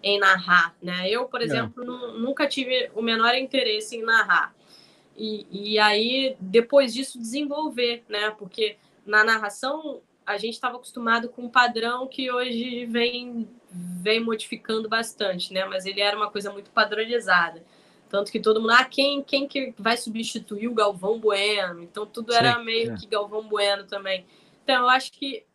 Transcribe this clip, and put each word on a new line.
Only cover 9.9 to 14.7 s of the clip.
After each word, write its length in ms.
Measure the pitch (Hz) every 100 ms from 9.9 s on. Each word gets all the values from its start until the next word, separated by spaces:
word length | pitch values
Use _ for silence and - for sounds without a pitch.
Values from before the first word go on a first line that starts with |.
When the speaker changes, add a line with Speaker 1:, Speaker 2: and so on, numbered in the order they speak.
| 247 _ _
Speaker 1:
a 140 | - 202
gente 220 | 226 226
tava 140 | 254 247
acostumado 520 | - - 233 233 240
com 140 | -
um 80 | 247
padrão 580 | 254 240 226 226 247 262
que 240 | 269 254
hoje 540 | 247 254 233 247 240 240
vem, 640 | 233 240 247 247 240 214 - _
vem 480 | 180 175 180 185 226
modificando 680 | 226 220 - 233 -